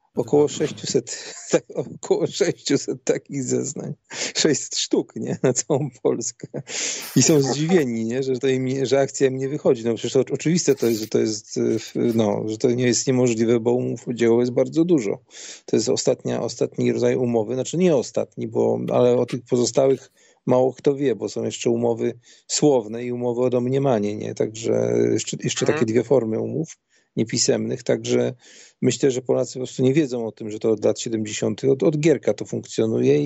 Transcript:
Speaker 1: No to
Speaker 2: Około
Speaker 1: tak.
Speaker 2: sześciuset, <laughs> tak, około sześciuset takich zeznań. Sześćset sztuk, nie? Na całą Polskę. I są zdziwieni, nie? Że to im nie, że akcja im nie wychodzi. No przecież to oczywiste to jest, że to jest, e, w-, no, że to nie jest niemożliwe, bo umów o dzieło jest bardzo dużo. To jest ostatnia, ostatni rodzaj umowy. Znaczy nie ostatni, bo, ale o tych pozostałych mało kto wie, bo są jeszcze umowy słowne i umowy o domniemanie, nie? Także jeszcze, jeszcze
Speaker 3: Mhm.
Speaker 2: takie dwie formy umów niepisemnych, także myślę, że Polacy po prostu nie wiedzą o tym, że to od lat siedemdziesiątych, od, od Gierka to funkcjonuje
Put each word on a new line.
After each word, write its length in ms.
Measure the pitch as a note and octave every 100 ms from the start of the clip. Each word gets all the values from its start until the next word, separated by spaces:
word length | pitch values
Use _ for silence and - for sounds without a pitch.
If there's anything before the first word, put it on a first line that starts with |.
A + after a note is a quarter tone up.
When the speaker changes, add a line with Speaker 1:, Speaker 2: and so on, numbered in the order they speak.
| _ -
Speaker 1:
No 80 |
to 40 | A#2+
Speaker 2:
Około 200 | D3 D3
Speaker 1:
tak. 80 | -
Speaker 2:
sześciuset, 800 | D3+ - - C3 - - -
<laughs> 160 | - -
tak, 140 | E3 -
około 520 | - C3 C#3 - F#3+ D#3
sześciuset 800 | - F3 - - D#3 - -
takich 380 | - C#3 - C#3+
zeznań. 500 | B2 B2+ C3 C#3+ - D3 - - - -
Sześćset 400 | E3 E3 - -
sztuk, 400 | - - D3+ -
nie? 220 | A#2+ C3+
Na 100 | C3+
całą 360 | B2+ - D#3 D3 -
Polskę. 460 | C#3 B2 A#2 - - C3 - - - - - -
I 60 |
są 180 | B2+ D#3+
zdziwieni, 640 | C3+ A#2+ D#3 F3+ C3+ A2+
nie? 180 | A2+ B2
Że 160 | C3+ B2+
to 100 | C3+
im 160 | C3
nie, 220 | C3 C3+ C3
że 140 | C3+
akcja 260 | C3+ - C3+
im 100 | C3
nie 120 | C3+
wychodzi. 360 | D3 F#3 B2+
No 100 | A2+
przecież 180 | A2 A#2+
to 220 | C3+ B2
oczywiste 400 | C#3 D3+ E3+ -
to 120 | C3+ A#2
jest, 140 | A2+
że 60 | A2
to 120 | A#2+
jest, 380 | A#2 G#2+ - -
e, 220 | A#2+ A2+
w-, 360 | - B2+ B2
no, 280 | A2+ A2 G#2+ A2
że 120 | A2
to 120 | B2+
nie 160 | B2 B2
jest 200 | A2+ -
niemożliwe, 540 | B2+ B2 A2+ A2+ A#2+
bo 120 | A2+
umów 360 | B2 B2+ B2 -
o 40 |
dzieło 260 | A#2+ A#2 A#2
jest 120 | B2
bardzo 320 | B2 C3 C#3+
dużo. 340 | E3+ E3 A2 - _ - - - -
To 100 | B2
jest 120 | A2+
ostatnia, 540 | - - B2+ B2+ A#2+
ostatni 500 | A#2 - C3 - B2
rodzaj 240 | A#2 B2 B2+
umowy. 380 | B2 A#2 G#2+
Znaczy 220 | B2+ B2+ D#3
nie 200 | F#3 C#3+
ostatni, 520 | G#2 - - - A#2+
bo, 320 | A#2 A#2 A2+ B2
ale 240 | B2 B2 B2
o 100 | B2
tych 140 | B2+ -
pozostałych 600 | B2 A#2 - C3+ C3+ - _ _ _ -
mało 260 | B2+ B2+
kto 220 | B2 -
wie, 200 | C#3 C#3 G#2
bo 120 | G#2
są 160 | A#2+
jeszcze 260 | A2+ A2+ C#3
umowy 480 | A#2 A#2+ A#2 A#2+ A#2 _ - -
słowne 580 | - D3+ C3+ G#2 A2+
i 80 | B2
umowy 280 | A#2+ B2 A#2+
o 100 | B2+
domniemanie, 680 | B2 B2 C3+ C#3 A2+ G#2 G#2
nie? 180 | A2
Także 560 | A2 A#2+ A2 A2+ A2+ A#2 A#2+ A#2
jeszcze, 240 | A2+ - -
jeszcze 200 | - -
Speaker 3:
Mhm. 140 | B2 -
Speaker 2:
takie 140 | A2+
dwie 120 | A2+
formy 360 | A2+ C3+ A2+ A2
umów 380 | A2+ A#2+ E3 - _ _ _ -
niepisemnych, 640 | A2 B2 - A#2 A2 B2+
także 520 | - A#2+ A#2+ B2 B2 B2 - - - _
myślę, 280 | B2+ B2 C#3+
że 120 | B2
Polacy 300 | - B2+ B2+
po 60 | C3+
prostu 240 | B2+ -
nie 100 | C3
wiedzą 320 | C3+ D3 B2 A2+
o 60 |
tym, 180 | - A2+
że 80 | G#2
to 120 | A2+
od 140 | A2
lat 160 | A2 G#2+
siedemdziesiątych, 720 | - A2+ G#2+ G#2+ A2+ G#2+ C3
od, 120 | C3+
od 160 | G3 D3+
Gierka 360 | D#3 D3 -
to 100 | G#2
funkcjonuje 760 | G2+ A#2 A2 - A2+ A#2 B2+ C#3+